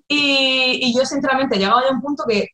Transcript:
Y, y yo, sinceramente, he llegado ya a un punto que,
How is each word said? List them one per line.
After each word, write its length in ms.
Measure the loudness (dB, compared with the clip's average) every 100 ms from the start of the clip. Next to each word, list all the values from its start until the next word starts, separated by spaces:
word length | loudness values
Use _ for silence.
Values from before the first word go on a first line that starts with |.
| -2
Y, 720 | 0 2 2 2 2 0 0
y 120 | 0 0
yo, 80 |
sinceramente, 520 | 0 -2 -2 0 0 0
he 40 |
llegado 220 | 2 2
ya 60 | 2
a 40 |
un 80 | -2
punto 220 | -4 -4 -2
que, 200 | -2 -2